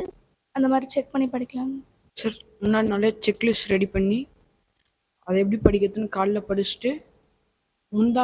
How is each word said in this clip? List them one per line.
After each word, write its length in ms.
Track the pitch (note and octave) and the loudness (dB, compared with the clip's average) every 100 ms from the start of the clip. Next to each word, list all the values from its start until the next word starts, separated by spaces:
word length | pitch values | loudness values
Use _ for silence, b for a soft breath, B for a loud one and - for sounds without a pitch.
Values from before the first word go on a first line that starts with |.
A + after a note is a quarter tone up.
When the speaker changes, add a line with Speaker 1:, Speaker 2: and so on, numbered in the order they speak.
| F#4 - _ _ _ C4+ | -12 -12 _ _ _ 0
Speaker 1:
அந்த 100 | C4 | 2
மாதிரி 160 | C4 C4 | 2 0
செக் 180 | - C4 | -6 -4
பண்ணி 140 | C4+ C4 | -2 -2
படிக்கலாம். 380 | B3 A#3+ B3+ C4 C4+ - _ _ - | -4 -6 -6 -8 -8 -14 _ _ -8
Speaker 2:
சார், 160 | A3 - - _ | -6 -8 -18 _
முன்னாடி 240 | G3+ A3 A3 | 0 2 2
நாளே 180 | G3+ G#3+ G#3+ - | 2 0 0 -2
செக்லிஸ்ட் 440 | G3 A#3 A3 - | 0 0 0 0
ரெடி 140 | G3 G3 G3 | 0 0 0
பண்ணி 240 | G3 A3 C#4 _ _ _ _ _ _ _ _ _ - | 0 0 -4 _ _ _ _ _ _ _ _ _ -2
அதை 100 | F#3 | 0
எப்படி 160 | G3 A3 G#3+ | 2 4 4
படிக்கிறதுன்னு 480 | G3+ F#3+ G#3 G#3+ F#3+ | 4 0 -2 -6 -2
காலைல 240 | G3 G#3 G3+ | 0 -2 -2
படிச்சுட்டு 400 | G3 G3+ - A#3+ D4+ - _ _ _ _ _ _ _ _ G#3 | -2 -2 -4 -4 -6 -10 _ _ _ _ _ _ _ _ 0
முந்தா 260 | A#3 A#3+ | 0 2